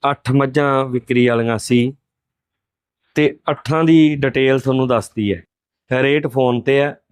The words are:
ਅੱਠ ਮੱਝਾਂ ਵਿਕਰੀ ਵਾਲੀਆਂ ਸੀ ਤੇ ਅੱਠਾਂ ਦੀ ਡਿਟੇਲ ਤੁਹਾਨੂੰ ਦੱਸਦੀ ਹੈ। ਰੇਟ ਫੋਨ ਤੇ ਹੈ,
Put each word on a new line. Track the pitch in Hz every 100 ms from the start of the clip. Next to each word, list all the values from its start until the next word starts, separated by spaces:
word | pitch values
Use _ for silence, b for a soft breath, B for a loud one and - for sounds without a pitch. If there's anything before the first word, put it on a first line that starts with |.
| 139
ਅੱਠ | 143 -
ਮੱਝਾਂ | 135 139 131 143 135 135
ਵਿਕਰੀ | 123 - 123 123
ਵਾਲੀਆਂ | 117 117 110
ਸੀ | - 123 123 139 _ _ _ _ _ _ _ _ _ _ _ -
ਤੇ | 151 - -
ਅੱਠਾਂ | 147 - 160
ਦੀ | 160 165 156 147
ਡਿਟੇਲ | 139 127 135 135
ਤੁਹਾਨੂੰ | 135 131 131
ਦੱਸਦੀ | 120 101 - 104
ਹੈ। | 90 - _ _ _ - 127
ਰੇਟ | 135 147 151
ਫੋਨ | 123 127 123
ਤੇ | 113 139
ਹੈ, | 143 139 -